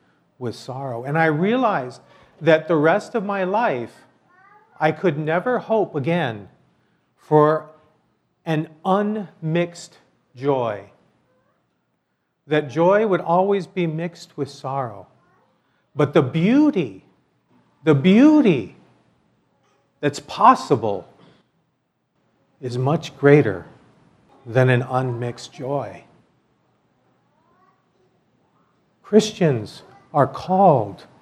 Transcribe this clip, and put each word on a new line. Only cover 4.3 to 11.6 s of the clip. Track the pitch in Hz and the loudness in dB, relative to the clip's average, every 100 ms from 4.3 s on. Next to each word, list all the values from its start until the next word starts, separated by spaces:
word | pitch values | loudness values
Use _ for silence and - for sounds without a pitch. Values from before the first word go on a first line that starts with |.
| _ _ _ _ - | _ _ _ _ -2
I | 156 | -2
could | 160 185 147 | 0 -2 -2
never | 156 175 247 226 | -4 -4 -2 -4
hope | - 220 175 | -2 -2 -2
again | 156 135 175 131 104 92 _ _ _ _ _ _ _ | -4 -2 -2 -4 -6 -16 _ _ _ _ _ _ _
for | - 151 151 156 - _ _ _ _ _ _ _ 170 | 2 4 4 2 -6 _ _ _ _ _ _ _ -6
an | 156 165 - 190 | -4 -6 -8 -2
unmixed | 196 208 214 175 _ 160 170 170 - - _ _ _ _ 123 | -2 -2 -6 -10 _ -4 -2 -4 -8 -20 _ _ _ _ -6
joy, | 143 131 117 101 107 _ _ _ _ _ _ _ | -2 -2 -2 -6 -12 _ _ _ _ _ _ _